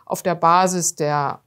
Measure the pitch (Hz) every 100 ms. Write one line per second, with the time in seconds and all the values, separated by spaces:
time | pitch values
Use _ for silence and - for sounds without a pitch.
0 | - 180 185 170 165 180 185 180 165 -
1 | 147 147 139 -